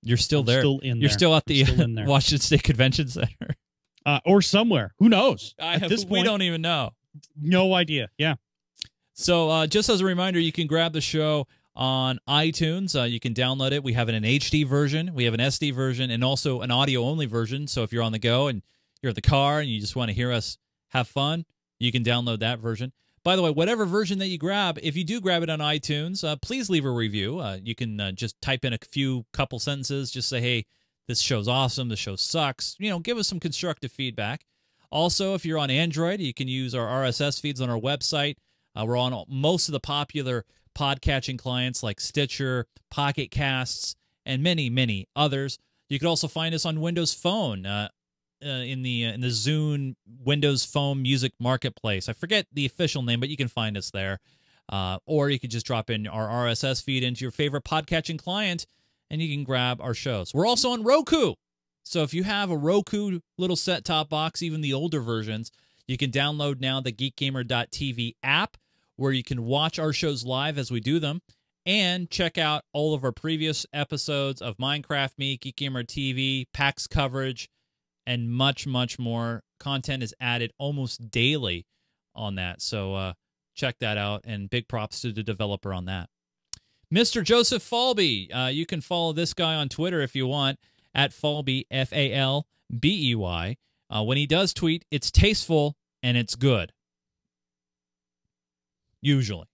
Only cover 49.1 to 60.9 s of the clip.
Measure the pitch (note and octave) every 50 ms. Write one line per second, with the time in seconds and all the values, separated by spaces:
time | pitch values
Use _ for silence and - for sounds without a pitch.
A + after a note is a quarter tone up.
49.1 | G#2 A#2 B2 B2 A#2 G#2+ G#2+ C#3 D#3 D#3 D3+ D3+ D3 C#3+ C#3 C3 B2+ _ _ G2
50.1 | A#2 B2+ B2 B2 C#3+ D3 C#3+ C#3+ C#3 B2+ - - - D3 C#3+ C#3 C#3 C3+ C3 B2+
51.1 | C#3 C3 B2 C3 _ _ A#2 B2 C3 B2+ - C3 - - - A2+ G2+ F#2+ - -
52.1 | A#2 - - E3+ G#3+ G#3 - _ - C#3+ C#3+ B2+ - - F3 D3+ - C#3+ B2+ A#2
53.1 | A#2+ A#2+ B2+ C#3 D3+ C3+ C3+ A#2 - A#2+ A2+ G#2+ G2+ G2+ F#2 - - G2 F#2+ F#2+
54.1 | G2 F#2+ _ _ _ _ _ _ _ _ _ - G2+ G2 F#2 F#2 F#2 F#2+ _ -
55.1 | D#3 D3+ C#3 C#3+ C#3+ B2+ - B2 A2 A#2 - - B2+ A2+ A2 - A#2 G#2+ G#2+ G#2
56.1 | - A2 A2 G#2+ A#2 B2 B2 A#2+ A#2 - - C3+ C3 B2 - - C3+ C3 B2+ B2
57.1 | B2 - C3 B2 - - D3+ D3 C#3 C#3+ - - D#3+ D#3 D3+ - E3+ D#3+ D3+ -
58.1 | E3 D#3 - F3+ F3+ G3+ G#3+ F#3+ F3 E3+ - _ _ _ _ _ _ _ _ _
59.1 | D3+ D#3 E3 D#3 C#3+ C#3+ C#3+ B2+ C3+ B2 B2 B2 B2 B2 C3 B2+ A#2 - - C#3
60.1 | A#2+ G2+ F2+ - - C#3 F3+ A3+ A#3+ A3+ - B3+ B3 A#3 A3 A#3